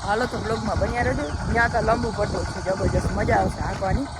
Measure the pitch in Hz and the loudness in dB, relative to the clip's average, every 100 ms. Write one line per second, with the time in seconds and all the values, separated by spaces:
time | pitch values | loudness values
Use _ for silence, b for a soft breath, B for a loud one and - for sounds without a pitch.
0 | 190 214 247 233 214 226 214 185 - 240 | 0 0 0 -4 -2 -2 0 0 0 0
1 | 240 262 294 294 - - 233 240 214 233 | 0 0 -2 -4 0 2 2 2 2 2
2 | 240 190 208 185 - - 180 190 185 185 | 0 0 -2 0 -4 -4 -2 0 2 2
3 | - 196 220 214 190 - 156 190 190 190 | 0 0 2 4 2 0 -4 -2 0 0
4 | 277 | 0